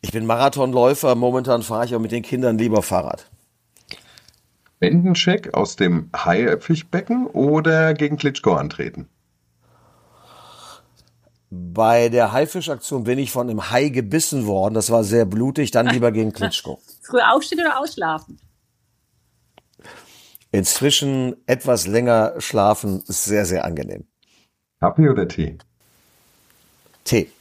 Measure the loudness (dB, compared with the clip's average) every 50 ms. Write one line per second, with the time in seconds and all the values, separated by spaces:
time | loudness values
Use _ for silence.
0 | -10 -6 -6 -6 -2 0 0 2 2 2 2 2 -2 0 2 4 4 4 4 2
1 | 2 2 2 2 2 0 0 0 0 2 0 0 0 -4 -4 -4 -4 -2 -2 -4
2 | -4 -2 -4 -6 -6 -4 -4 0 0 0 2 2 0 2 2 0 0 0 -2 -2
3 | -2 -2 -8 -10 -12 _ -20 _ _ _ _ _ _ _ _ _ _ _ -20 -20
4 | _ _ _ -20 _ _ _ _ _ _ _ _ _ _ _ _ 0 2 4 4
5 | 4 4 2 2 2 2 0 0 -2 -2 -2 -2 -2 -2 -2 -2 0 2 2 0
6 | -2 -4 -8 -6 -2 0 0 2 2 0 0 -2 0 -2 -2 -2 -2 _ -6 -6
7 | -4 -2 -2 -2 -2 -4 -2 0 0 2 2 2 2 2 2 2 2 2 2 0
8 | -2 -2 -2 -2 -2 -4 -4 0 0 0 2 2 -2 -6 -8 -8 -10 -10 -10 -14
9 | -18 _ _ _ _ _ _ _ _ _ _ _ _ _ _ _ _ _ _ _
10 | _ _ _ _ _ _ -20 -20 -20 -20 -20 -20 -20 -20 -20 -20 _ _ _ _
11 | _ _ _ _ _ _ _ _ _ _ -16 -14 -12 -10 -2 2 4 4 6 6
12 | 4 4 4 2 2 2 2 0 -2 0 -2 -8 -6 -6 -8 -8 -8 -6 -6 -4
13 | -2 -2 -2 -2 -2 -4 -4 -4 -4 -4 -4 -6 -6 0 0 0 0 2 -2 -2
14 | -4 0 -2 -2 -2 0 -2 -2 -2 0 0 0 0 0 0 0 -2 2 2 2
15 | 2 4 2 2 2 2 0 -2 -2 -2 -2 -2 -4 0 2 2 2 2 2 2
16 | 2 0 2 0 -2 -2 -2 -4 -6 -4 -4 -6 -8 -8 -14 -14 _ _ -20 _
17 | -16 -2 0 2 4 4 2 2 0 -2 -6 -4 -2 -2 -2 -4 -6 -8 -8 -6
18 | -4 -4 -4 -6 -8 _ -20 -20 _ _ _ _ _ _ _ _ _ _ _ _
19 | _ _ _ _ _ _ _ _ _ _ _ _ _ _ _ _ -20 -20 -20 -20
20 | -20 _ -20 -20 -20 -20 _ -20 _ _ -2 -2 0 0 -2 0 0 2 2 2
21 | 0 0 -2 -2 -2 -4 -4 _ _ -2 -2 -2 2 0 0 0 0 0 0 0
22 | 2 4 4 4 4 2 0 -6 -10 -4 0 2 4 4 2 2 0 -6 -6 -6
23 | -6 -8 -8 -6 -4 -2 0 0 0 0 -2 -2 -4 -4 -6 -6 -8 -10 -12 -14
24 | -16 _ _ _ _ _ _ _ _ _ _ _ _ _ _ _ -2 -2 4 4
25 | 4 4 4 2 0 -4 -2 -6 -6 -6 -6 -12 -20 _ _ _ _ _ _ _
26 | _ _ _ _ _ _ _ _ _ _ _ _ _ _ _ _ _ _ _ _
27 | _ 0 0 0 0 0 _ _